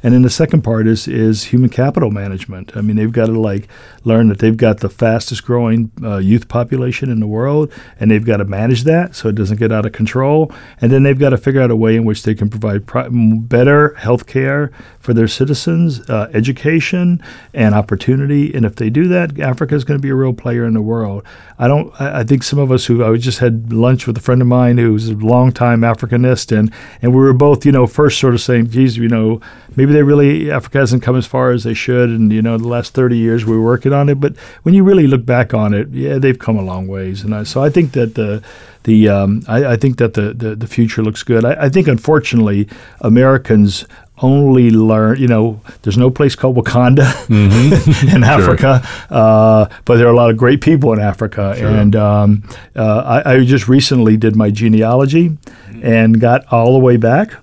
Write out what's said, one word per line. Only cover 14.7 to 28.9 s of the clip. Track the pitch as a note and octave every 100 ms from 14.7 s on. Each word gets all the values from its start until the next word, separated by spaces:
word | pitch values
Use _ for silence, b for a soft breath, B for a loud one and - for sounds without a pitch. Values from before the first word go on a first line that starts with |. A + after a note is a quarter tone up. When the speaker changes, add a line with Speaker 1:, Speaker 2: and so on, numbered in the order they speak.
| B B B
Speaker 1:
for | -
their | A#2 A2+
citizens, | - C3+ C#3+ - E3 E3+ B2 -
uh, | A2 A2
education, | A2 A#2+ B2+ D3 E3 - F3+ F3 F3 B B B
and | - G#2+ G#2
opportunity. | G#2 G2+ - C3 C#3 D3 D3
And | - A2
if |
they | - A2
do | B2+ F3+
that, | F3+ E3+ C#3+
Africa | C3+ C3 D3 D3
is |
gonna | C3 C#3+
be | C#3
a | C3
real | C3
player | A#2+ B2+ A#2+ A#2
in |
the | A2
world. | G#2+ A#2 G#2+ G2 B B B B
I | B2
don't, | D3 D#3+ -
I, | C#3 D3
I |
think | A2+ C#3
some | - C#3+
of | C3+
us | B2+ -
who, | A#2+
I | A2+ A#2
just | B2 A2+
had | B2 A2+ A2+
lunch | A2+ A#2+ B2+ -
with | A2+
a |
friend | - B2+
of | B2
mine | B2 B2 A#2+
who's | A#2 G#2+ A2+
a |
longtime | G#2+ A2 B2 B2+ B2 A#2+ A#2
Africanist, | A#2 A2 A2 A#2+ B2+ B2 - A2
and, | A2 B B B
and | A#2+
we | B2+
were | C3+
both, | B2+ D3 C#3 D3
you |
know, | C3+ B2
first | - D3 -
sort | C3+
of | A#2
saying, | - B2 A#2
"Geez, | A#2 C3